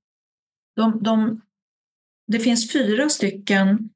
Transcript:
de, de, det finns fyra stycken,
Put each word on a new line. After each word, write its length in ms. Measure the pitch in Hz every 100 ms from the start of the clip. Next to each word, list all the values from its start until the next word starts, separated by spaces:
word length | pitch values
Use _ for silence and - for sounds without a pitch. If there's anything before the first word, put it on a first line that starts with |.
| _ _ _ _ _ _ _ -
de, 280 | 226 220
de, 380 | 208 220 220 220 - _ _ _ _ _ _ _ -
det 120 | 226
finns 320 | 226 233 226
fyra 360 | 294 208 214 302
stycken, 800 | - 196 196 - 196 196 208 220